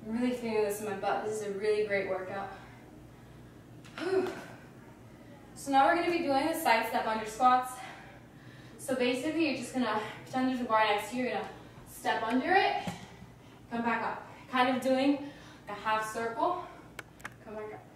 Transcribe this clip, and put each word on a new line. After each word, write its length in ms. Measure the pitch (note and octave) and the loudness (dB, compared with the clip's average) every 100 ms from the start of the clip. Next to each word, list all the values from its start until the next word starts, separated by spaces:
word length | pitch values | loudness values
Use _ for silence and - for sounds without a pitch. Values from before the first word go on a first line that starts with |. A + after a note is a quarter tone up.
I'm 140 | A3 A#3 | -6 -2
really 140 | B3 | 0
feeling 300 | A#3+ A3+ G#3+ | 0 0 2
this 180 | G#3 G3+ | 2 0
in 80 | G#3+ | -4
my 60 | |
butt. 300 | G3 G3+ - | -2 0 0
This 160 | G#3+ G#3+ | -2 -4
is 60 | G#3 | -4
a 40 | |
really 340 | G3 G#3+ G#3 | -2 0 2
great 240 | G#3 G3 F#3 | 2 0 0
workout. 420 | F#3 F#3 - - - - - - - - - - - - - - | -4 -4 -6 -8 -10 -16 -18 -20 -20 -20 -20 -20 -20 -20 -20 -20
<sighs> 1800 | - - - E4+ F#4+ - - - - - - - - - - - - - | -20 -16 -8 0 2 0 -4 -12 -16 -20 -20 -20 -20 -20 -20 -20 -20 -20
So 160 | - - | -14 2
now 140 | C4+ | 6
we're 100 | C#4+ | 6
gonna 160 | E4+ E4 | 6 2
be 120 | E4+ | 0
doing 240 | C#4 C4+ D#4 | 2 2 2
the 60 | |
side 340 | D#4+ B3 A3+ - | 0 4 4 4
step 180 | A#3+ A3+ | 0 0
under 180 | A3 | -2
squats. 460 | A3 - B3+ B3+ B3 - - - - - - - - - - - | -4 4 6 6 4 -8 -12 -14 -16 -18 -20 -20 -20 -18 -18 -16
So 180 | - | -4
basically, 520 | B3+ B3 C4 D#4 D#4 D#4 | 2 2 2 0 0 0
you're 100 | B3+ | 0
just 160 | A#3 | -4
gonna 280 | B3+ A#3 G#3+ G#3+ - | -2 0 0 -2 -10
pretend 260 | - C4 C4 | -6 0 0
there's 100 | B3+ | 0
a 60 | |
bar 180 | A#3+ A3 | 2 4
next 260 | A3 G#3 - | 6 2 0
to 40 | |
you. 80 | B3 | -4
You're 100 | A#3+ | -2
gonna 120 | E3+ - - - - - | -2 -6 -12 -18 -20 -18
step 320 | - - A3 | -6 -2 0
under 300 | A3 B3+ D4 | 2 0 4
it, 380 | F#4+ - - - - - - - - - - - | 6 6 2 -4 -8 -12 -18 -20 -20 -20 -20 -8
come 100 | A#3+ | -2
back 220 | A#3 A#3 | 0 0
up. 240 | - - - - - | -2 -6 -10 -18 -4
Kind 240 | B3+ B3+ | 2 4
of 80 | B3 | 4
doing 460 | C4+ C4 C#4+ C#4+ - - - - - | 4 4 4 2 0 -12 -18 -20 -12
a 40 | |
half 380 | G#3 A3 A3 A3 | -6 0 0 0
circle, 540 | A#3 A3+ A#3 F4 F4+ - - - - - - - - | -4 -4 0 0 0 -6 -14 -18 -16 -16 -14 -16 -16
come 100 | - | -14
back 200 | G#3+ G#3+ | -10 -10
up. 100 | G#3+ - | -12 -16